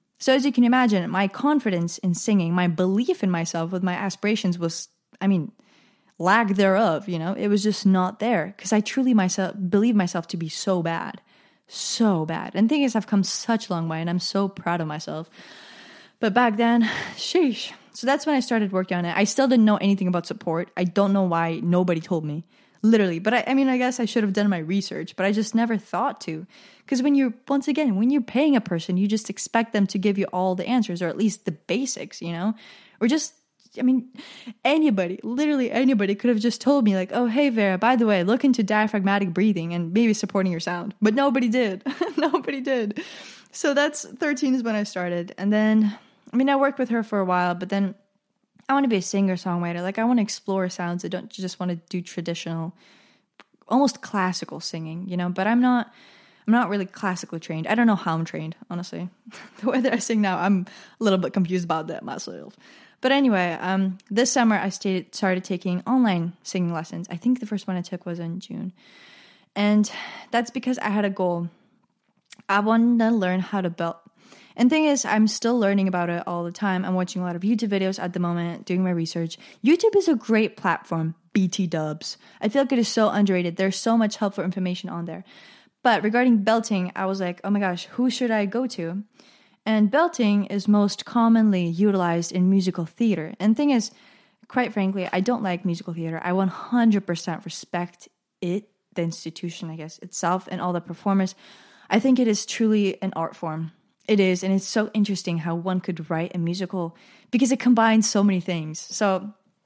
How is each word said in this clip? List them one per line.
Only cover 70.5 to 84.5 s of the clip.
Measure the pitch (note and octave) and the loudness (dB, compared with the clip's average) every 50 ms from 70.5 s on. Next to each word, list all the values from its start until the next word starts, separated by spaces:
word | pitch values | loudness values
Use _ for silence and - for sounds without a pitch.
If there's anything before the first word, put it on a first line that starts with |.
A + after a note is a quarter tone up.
because | - B3+ - B3 B3+ - | -6 -6 -4 -4 -4 -2
I | - G#3+ | -2 -2
had | G3 G#3+ G3+ | 0 0 0
a | G3 | 0
goal. | G3 F#3+ F#3 F3+ F3 E3+ E3+ E3 - _ _ _ _ _ _ _ _ _ _ _ _ _ _ - - _ _ - | 0 0 -2 -2 -2 -2 -4 -8 -10 _ _ _ _ _ _ _ _ _ _ _ _ _ _ -20 -20 _ _ 0
I | G3 G#3 | 0 2
wanted | G#3 A3 A3+ A3+ A#3 A#3+ A#3+ A3+ A3 | 4 4 4 4 4 4 4 4 4
to | A3+ | 2
learn | A#3 G#3+ F#3 F3+ F#3 F#3 | 2 2 2 0 0 0
how | F3+ - G#3 G3 | -2 -2 -2 -2
to | F3+ E3+ | -2 -2
belt. | E3+ - E3+ E3 - - _ - _ _ _ - - - - - - | -4 -4 -6 -6 -6 -10 _ -20 _ _ _ -20 -20 -20 -20 -10 -2
And | - A#3+ B3 | 2 4 4
thing | D#4+ D#4 D#4 | 4 4 4
is, | D4 C#4+ C4 - | 4 2 2 0
I'm | - G#3 G#3+ A3 G#3 | 0 2 4 4 2
still | - - - A#3 B3 A#3+ | 2 0 -2 0 2 2
learning | G#3 G3 G3+ G3 F#3+ F#3 | 2 2 2 2 2 0
about | F3+ F3 F3 F3 | 0 0 -2 -2
it | E3+ E3+ - | -2 -4 -4
all | - F3 F3 E3+ | -6 -6 -6 -6
the | E3+ | -6
time. | F#3 - G#3+ G3 F#3 F3+ F#3 | -6 -4 -2 -2 -2 -2 -2
I'm | F3+ F#3 | -2 -2
watching | F#3 F3+ - - F3+ | -2 -2 -4 -4 -6
a | F3+ | -6
lot | F3 E3+ | -6 -6
of | E3+ | -4
YouTube | F#3 G#3+ A#3+ G#3+ A3+ G3 | -2 -2 0 0 -2 -2
videos | G3+ F#3+ F#3+ F#3+ F#3+ - | -2 0 0 -2 -4 -4
at | F#3 F3 | -6 -6
the | F3+ F3+ | -4 -2
moment, | F3 F3 F3 E3+ E3+ E3+ E3+ - - | -2 -2 -2 -2 -4 -6 -8 -8 -6
doing | - F3 F#3 | -4 -2 0
my | F#3 F3+ | 0 0
research. | F3 E3 E3 D#3+ - E3+ E3 E3 - - - - - _ - | 0 -2 -2 -4 -4 -6 -6 -6 -8 -12 -20 -20 -10 _ 2
YouTube | C4 E4+ F4 - A4 G#4 | 2 4 4 4 4 4
is | G4+ F4 E4+ | 4 4 4
a | C#4+ | 2
great | A3 - - A3+ G#3+ A3 - - | 0 2 2 2 2 2 0 -2
platform, | - - F3+ D#3+ - - - E3+ E3 D#3+ D#3+ - _ _ _ | -4 -2 -2 -2 -2 -4 -6 -4 -4 -4 -4 -6 _ _ _
B | - G3+ F#3+ E3+ | 0 0 0 0
T | - - F#3 | 0 -2 -4
dubs. | D#3+ E3+ D#3 D#3 D3+ D3+ D#3+ - - - - - - - - | -2 -2 -4 -4 -4 -6 -8 -10 -14 -14 -14 -18 -20 -10 -4
I | - G#3+ | -4 0
feel | G#3+ C#4 | 2 2
like | C4+ B3+ | 2 2
it | C4+ A#3+ | 2 0
is | G#3+ - | 0 2
so | - A3+ G#3+ - | 2 2 2 2
underrated. | - G#3 G3+ G3 F#3 F3+ F3+ E3+ E3+ | 4 2 2 2 2 2 0 -2 -2
There's | - F#3+ G3 F#3+ | -2 -2 -2 -2
so | - - A3+ A#3 | -2 0 2 2
much | A#3 A3 G#3 - | 2 2 0 -2
helpful | - G#3+ G3 - G3+ F3 | -2 -4 -4 -2 -4 -6
information | F#3+ | -4